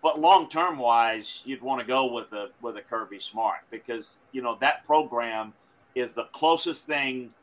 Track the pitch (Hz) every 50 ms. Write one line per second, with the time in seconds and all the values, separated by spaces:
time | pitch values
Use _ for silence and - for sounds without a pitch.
0 | - 160 156 156 151 170 190 185 165 147 - 160 170 180 165 139 123 117 117 117
1 | 117 113 113 110 104 - - - - 127 135 123 117 131 135 123 120 110 127 131
2 | 131 127 117 117 110 - 110 104 104 98 - _ 117 120 110 104 101 _ 120 113
3 | 110 95 101 95 - - - 110 113 107 90 - - _ - 113 _ - 120 113
4 | 110 - - _ _ _ - 131 123 120 113 104 131 143 - - - _ 151 156
5 | 147 - 120 120 117 117 113 110 110 107 104 _ _ _ _ _ _ _ _ 127
6 | 123 117 - - 113 - - - - 160 165 160 - 175 156 - - - 151 143
7 | 139 131 131 127 123 117 _ _